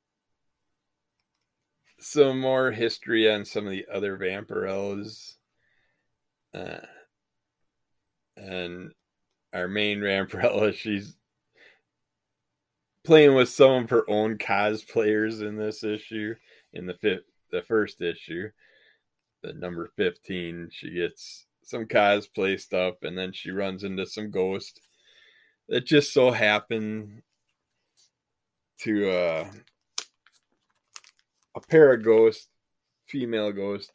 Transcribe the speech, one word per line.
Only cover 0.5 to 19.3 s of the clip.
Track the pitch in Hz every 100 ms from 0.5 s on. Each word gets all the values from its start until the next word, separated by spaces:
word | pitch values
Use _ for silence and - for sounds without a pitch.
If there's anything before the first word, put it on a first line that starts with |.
| _ _ _ _ _ _ _ _ _ _ _ _ _ _ _
some | - 147 135 131
more | 131 131 131
history | 113 113 - - 113 107
on | 107
some | 98 107 104
of |
the | 95 -
other | 101 101 95
Vampirellas. | 92 98 110 98 95 98 101 101 107 113 - _ _ _ _ _ _ _ _ _ _ _ _
Uh, | - - - - - _ _ _ _ _ _ _ _ _ _ _ _ _ -
and | 98 92 87 90 95 _ _ _ _ _ _
our | 90 90
main | 104 104 104
Vampirella, | 101 98 95 - 120 104 104
<laughs> | -
she's | 110 101 101 - _ _ _ _ - _ _ _ _ _ _ _ _ _ _ _ _ _
playing | - 156 147
with | 135 123
some | - 135 127 113
of |
her | 120 104
own | 107 110 107
cosplayers | - 101 107 107 - 117 107 107 110 110
in | 104 107
this | 107 107
issue, | 107 107 - 110 107 113 _ _ _
in | 87 90
the |
fifth, | - 104 92 _ _ -
the | 90
first | - 110 101 -
issue, | 87 80 - 85 107 _ _ _ _ _ _ _ _